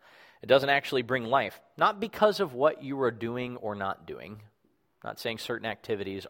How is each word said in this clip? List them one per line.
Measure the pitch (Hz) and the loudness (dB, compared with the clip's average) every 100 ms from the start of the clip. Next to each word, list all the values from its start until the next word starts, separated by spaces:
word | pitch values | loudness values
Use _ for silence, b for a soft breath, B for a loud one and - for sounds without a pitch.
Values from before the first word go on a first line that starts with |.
| B B B B | B B B B
It | 107 | 4
doesn't | 131 139 | 4 6
actually | 139 - 135 | 2 2 -2
bring | 120 131 113 | 0 -2 2
life, | 135 104 - _ - | 2 2 -6 _ 0
not | 175 208 | 2 2
because | 214 - 214 196 | -4 2 4 4
of | 185 | -2
what | 123 147 151 | 2 2 2
you | 139 139 | -6 0
are | 127 | 0
doing | 113 117 123 123 123 | 0 -4 -4 -6 -8
or | 107 | -8
not | 101 98 - 78 | -4 -4 -6 -10
doing. | 67 71 107 107 _ _ _ _ _ | -14 -12 -16 -18 _ _ _ _ _
Not | 117 113 | -12 -8
saying | 120 113 | -6 -6
certain | - 117 113 | -6 -6 -6
activities | 104 - 107 98 98 - | -6 -4 -4 -4 -8 -6